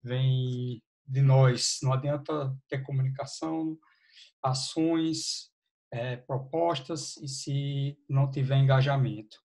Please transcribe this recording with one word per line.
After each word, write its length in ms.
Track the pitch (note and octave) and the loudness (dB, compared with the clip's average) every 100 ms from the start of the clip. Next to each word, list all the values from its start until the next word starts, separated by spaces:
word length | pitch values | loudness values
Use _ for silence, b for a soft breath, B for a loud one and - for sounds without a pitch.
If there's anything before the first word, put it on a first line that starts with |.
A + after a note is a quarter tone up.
vem 800 | A#2+ B2+ C3 C3 B2+ B2 B2 A2+ _ _ - | -4 0 2 2 0 -2 -6 -8 _ _ -6
de 140 | C3 | 2
nós. 580 | C3+ C3 C3 A#2+ - - | 6 8 8 4 -2 -2
Não 120 | C3+ | -2
adianta 600 | C3 C#3+ D3 C#3+ D3+ C3+ C3+ _ | -2 -2 -4 -4 -4 -4 -8 _
ter 120 | C#3 | -8
comunicação, 960 | C3 C3+ C3 C3+ C3+ - D#3+ D#3+ D#3+ D#3+ B B B B B _ | -4 -2 -2 -4 -10 -8 -4 -4 -4 -6 B B B B B _
ações, 1040 | C3+ C3 - E3 D#3+ E3 D#3+ D#3+ - - - _ _ _ _ | -2 -2 -4 0 2 2 0 -2 -6 -8 -12 _ _ _ _
é, 260 | A#2+ B2+ B2 | -8 -6 -8
propostas, 1000 | - C3+ - D#3+ E3+ D#3 - D#3+ - - | -6 -6 -2 0 0 0 -4 -8 -8 -12
e 100 | C#3+ | -12
se 720 | C3+ - C#3 C#3+ C#3 C#3 C#3+ _ | -10 -4 -2 -2 -2 -4 -6 _
não 200 | C3+ C#3 | 0 0
tiver 280 | C3+ C3+ C3+ | 0 2 4
engajamento 800 | C3+ C3 C3+ C#3 A2+ G#2 G#2+ - | 6 6 4 2 0 -2 -12 -20